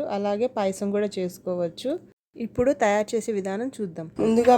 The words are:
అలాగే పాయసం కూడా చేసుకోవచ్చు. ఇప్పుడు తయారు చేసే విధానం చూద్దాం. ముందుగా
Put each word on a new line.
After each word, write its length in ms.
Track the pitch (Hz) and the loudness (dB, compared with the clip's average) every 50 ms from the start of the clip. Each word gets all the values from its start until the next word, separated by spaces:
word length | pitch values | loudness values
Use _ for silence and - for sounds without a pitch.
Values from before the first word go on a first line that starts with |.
| 294 - 202 | -4 -4 -4
అలాగే 320 | 202 202 202 208 208 240 247 247 | -2 -2 -2 -2 -2 -2 -2 -2
పాయసం 340 | 220 196 190 196 - 202 202 202 | -2 -2 -2 -2 -2 -4 -2 0
కూడా 140 | 202 208 202 - | 0 -2 -2 -2
చేసుకోవచ్చు. 760 | 190 185 175 180 - - 190 180 175 175 165 170 - - 254 320 359 - - _ _ _ _ - - 233 | -4 -6 -6 -6 -8 -6 -6 -4 -2 -4 -4 -4 -6 -6 -4 -4 -6 -8 -14 _ _ _ _ -10 -10 -10
ఇప్పుడు 280 | - - 247 247 269 294 - 240 | -6 -2 0 2 2 2 4 2
తయారు 240 | 208 202 214 214 214 233 | 2 4 2 0 0 -2
చేసే 200 | 220 - 233 214 196 | -4 -2 -2 -4 -4
విధానం 320 | 185 196 190 214 247 269 - | -4 -4 -4 -4 -6 -6 -6
చూద్దాం. 320 | - 208 175 160 170 160 165 - - 208 | -8 -8 -8 -8 -10 -14 -10 -4 0 2
ముందుగా 340 | 226 226 233 233 247 247 | 4 4 6 6 8 6